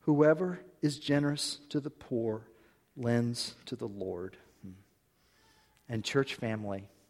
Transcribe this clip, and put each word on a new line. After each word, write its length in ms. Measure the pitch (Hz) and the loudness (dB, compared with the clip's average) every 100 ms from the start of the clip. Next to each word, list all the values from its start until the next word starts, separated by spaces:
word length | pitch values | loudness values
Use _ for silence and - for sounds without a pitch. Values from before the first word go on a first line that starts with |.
"Whoever 600 | - 147 151 160 185 180 - _ | 4 6 8 6 2 -4 -12 _
is 200 | 151 135 | -2 -2
generous 560 | - 143 143 147 - - - | 2 2 4 0 -4 -6 -4
to 120 | 151 | -4
the 100 | 143 | -4
poor 560 | - - 123 113 110 113 - _ _ _ - | -12 -4 -2 -2 -4 -8 -20 _ _ _ -4
lends 600 | 120 117 120 120 - - - | 2 2 2 -2 -8 -10 -12
to 80 | |
the 140 | 120 113 | -8 -8
Lord." 480 | 101 95 90 92 - - _ 95 95 _ _ _ _ _ _ _ _ _ _ - | -6 -6 -6 -8 -12 -20 _ -18 -18 _ _ _ _ _ _ _ _ _ _ -6
And 160 | 113 | -6
church 320 | 104 139 135 - | 0 0 0 -4
family 520 | 117 110 104 98 101 _ | -6 -4 -6 -8 -10 _